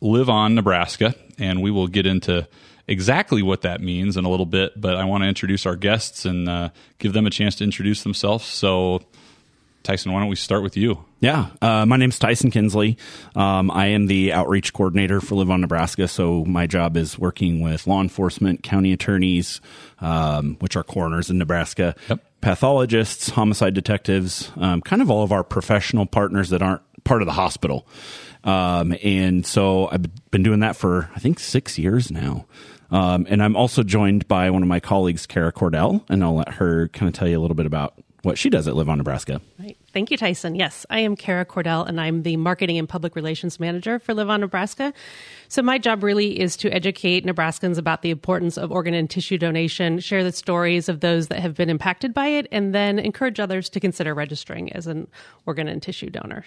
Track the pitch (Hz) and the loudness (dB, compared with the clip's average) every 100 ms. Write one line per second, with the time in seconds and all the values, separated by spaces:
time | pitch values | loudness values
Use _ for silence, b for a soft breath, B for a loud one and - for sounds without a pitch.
0 | 107 117 127 107 107 113 98 90 87 - | 2 4 4 4 4 4 4 2 0 0
1 | 110 - - - 95 92 98 101 92 98 | 0 0 -10 -6 -2 0 0 0 0 2
2 | 92 95 - 87 82 B B B B 95 | 2 2 2 -2 -2 B B B B -2
3 | 95 147 - 113 95 92 92 87 92 87 | 2 2 2 2 2 0 -2 -4 -4 -2
4 | 98 92 90 92 85 92 95 107 95 92 | 0 0 0 0 0 0 0 -2 -2 0
5 | 95 101 98 95 92 98 95 87 101 110 | 0 0 0 0 -2 -2 -2 -2 0 0
6 | - - 92 90 87 87 85 - b b | -2 -8 -4 -2 -2 -4 -6 -10 b b
7 | 107 104 107 - 104 - 104 - 98 104 | -2 2 2 2 -2 0 -2 -2 -2 -2
8 | 101 98 101 110 - - 98 92 92 90 | -4 -2 0 -2 -4 -2 0 2 0 -2
9 | - b b b b b b _ - 95 | -6 b b b b b b _ -4 -4
10 | 95 95 104 95 - 98 98 95 113 98 | -2 -2 -2 -4 -2 -2 -2 0 0 0
11 | - - 123 151 101 - 113 110 110 127 | -8 -2 0 2 -2 0 2 4 4 4
12 | 127 - 113 117 127 110 104 101 107 117 | 4 2 0 2 2 2 2 4 2 0
13 | B B B 98 98 95 95 87 98 104 | B B B 0 2 4 2 2 2 2
14 | 101 98 95 85 78 98 - - 95 90 | 4 4 2 2 2 0 0 0 0 2
15 | 95 98 - 101 92 90 87 82 85 - | 2 0 0 0 2 2 2 0 0 0
16 | 90 - 87 85 82 87 87 92 85 82 | -2 0 0 0 0 0 0 0 0 0
17 | 80 - 90 - 92 82 82 80 - 98 | -2 -2 -4 0 0 0 0 -2 0 0
18 | 95 - 92 - 98 87 - 98 95 92 | 0 0 -2 0 0 0 -2 2 2 2
19 | - 98 92 90 90 - B B B B | 0 2 2 0 -2 -8 B B B B
20 | 82 80 78 76 71 76 92 90 - 92 | -2 0 0 0 -4 -4 -4 -4 -4 -4
21 | 82 82 85 92 82 87 82 - 87 - | -2 -2 0 0 0 0 -2 -2 -2 -2
22 | B - _ _ - 90 131 139 123 113 | B -6 _ _ 0 2 2 2 4 2
23 | 110 - - - 107 104 98 95 92 101 | 0 -4 -4 2 2 4 2 2 0 0
24 | - 98 92 - - - 90 87 - 202 | 2 0 0 -6 -10 -2 0 0 0 2
25 | 233 107 104 98 - - - 104 - 113 | 4 4 2 2 0 -2 2 0 2 0
26 | 98 - 101 98 90 90 92 92 _ _ | 2 0 0 0 0 2 2 0 _ _
27 | - 120 90 - 92 - 80 65 - B | 2 2 2 0 0 0 -4 -4 -8 B
28 | B B B B - 95 90 87 85 87 | B B B B 0 2 2 2 0 0
29 | 104 95 92 90 87 - 98 92 95 92 | 0 2 4 2 2 2 4 2 2 0
30 | 85 - - 101 95 107 110 - 92 90 | -4 -8 -2 2 4 4 2 0 0 0
31 | 82 - 127 170 - - - - 85 117 | -2 -4 -2 -2 -2 -2 -2 -2 2 2
32 | 120 80 69 - - B B B B 92 | 0 -2 -4 -6 -10 B B B B 2
33 | 92 90 87 104 104 107 123 - 104 107 | 2 2 2 2 4 4 2 2 2 4
34 | 101 101 - 95 92 92 90 87 - 98 | 4 2 2 2 2 2 2 2 2 2
35 | 92 82 - 90 82 - 90 78 101 202 | 2 0 -2 0 0 0 0 2 2 0
36 | - 98 85 80 - - 90 82 82 - | 0 2 2 2 0 0 0 2 0 -2
37 | 90 - 90 85 82 80 78 76 73 - | -2 0 0 2 0 0 -2 -2 -4 -8
38 | - _ 92 - 269 220 - 69 156 76 | -20 _ -2 0 2 2 2 0 0 0
39 | 69 65 - 67 - - 202 - _ 196 | -2 -4 -6 -8 -10 -20 -20 -20 _ -6
40 | 214 294 202 175 170 175 165 - - 220 | -4 -2 -2 -4 -4 -4 -4 -6 -6 -2
41 | 220 202 - 180 180 - 170 165 175 165 | -2 -2 -4 -4 -4 -4 -2 -2 -2 -4
42 | 160 165 165 160 170 180 185 165 156 180 | -2 -2 -2 -2 0 -2 -2 -2 -4 -6
43 | 165 165 156 160 175 - 170 175 214 233 | -6 -6 -6 -6 -6 -6 -6 -4 -4 -6
44 | - 214 208 208 202 190 202 - 277 - | -4 -2 0 0 -2 -4 -4 -4 -6 -6
45 | B B B B B - 247 262 233 220 | B B B B B 0 2 2 0 0
46 | 208 208 208 - 180 - 208 185 196 180 | 2 2 0 0 -2 -2 -2 0 -2 -2
47 | 180 180 180 175 160 - 185 170 160 160 | 0 0 0 -2 -2 -2 -2 -2 -2 -2
48 | 170 156 - 180 170 165 185 180 170 170 | -2 -4 -2 -2 -2 -4 -4 -4 -2 -2
49 | 160 185 - 185 170 165 165 - 175 165 | -2 -4 -4 -2 0 0 -2 -2 -2 -2
50 | - 196 180 170 - 175 175 175 165 156 | -2 0 0 -4 -2 0 2 0 -2 -2
51 | 170 170 156 - 175 151 170 156 190 180 | 0 0 0 -4 -4 -2 0 0 -2 -2
52 | 269 233 285 294 - 214 196 196 202 202 | -4 -2 0 0 -2 -2 0 0 0 0
53 | 208 - 262 208 202 185 180 190 190 - | -2 -2 -4 -2 -4 -4 -4 -2 -2 -2
54 | 156 147 147 147 - - 175 - 165 160 | -4 -4 -6 -8 -12 -10 -10 -10 -8 -8
55 | - B B B - 151 156 165 - 143 | -10 B B B -8 -6 -6 -6 -10 -12
56 | - - - - | -10 -12 -12 -14